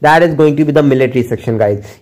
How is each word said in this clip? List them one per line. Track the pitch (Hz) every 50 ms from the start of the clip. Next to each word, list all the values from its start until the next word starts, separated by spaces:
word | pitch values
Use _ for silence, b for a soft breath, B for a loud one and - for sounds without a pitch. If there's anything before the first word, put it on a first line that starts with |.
That | - 151 156 165 170
is | 170 156
going | 143 156 151 143
to | 147 156
be | 147 139
the | 156 147
military | 139 135 131 131 120 123 127 117
section, | - 120 - - 123 113 107
guys. | 107 104 104 101 - - - -